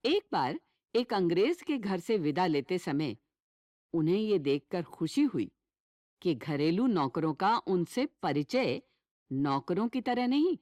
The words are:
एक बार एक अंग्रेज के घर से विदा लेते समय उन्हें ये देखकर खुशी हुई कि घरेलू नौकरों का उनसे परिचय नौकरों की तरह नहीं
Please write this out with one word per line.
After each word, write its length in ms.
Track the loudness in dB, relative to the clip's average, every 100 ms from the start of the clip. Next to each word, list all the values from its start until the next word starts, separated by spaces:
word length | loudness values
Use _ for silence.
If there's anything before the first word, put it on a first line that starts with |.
एक 220 | 2 0 0
बार 280 | -2 -2 -4 _ _ _
एक 200 | -2 0
अंग्रेज 480 | 0 2 4 2 0
के 160 | -2 -2
घर 220 | 0 -4
से 180 | 0 0
विदा 280 | 2 2 2
लेते 320 | 0 -2 -4
समय 380 | -2 -2 -2 -6 _ _ _ _ _ _ _
उन्हें 260 | 0 2 2
ये 200 | 2 0
देखकर 440 | 2 -2 _ -8
खुशी 400 | -8 -6 -2 2
हुई 300 | 2 0 -4 _ _ _ _ _ _ _
कि 120 | -4
घरेलू 520 | -2 -4 0 0 2 2
नौकरों 480 | 2 0 0 -2
का 240 | 0 0 0
उनसे 480 | 0 0 0 -2 -4
परिचय 760 | _ -2 -2 0 0 0 -2 _ _ _ _ _
नौकरों 560 | -2 0 -2 -2 -2 -2
की 120 | -2
तरह 260 | -2 -2 0
नहीं 320 | 2 2 0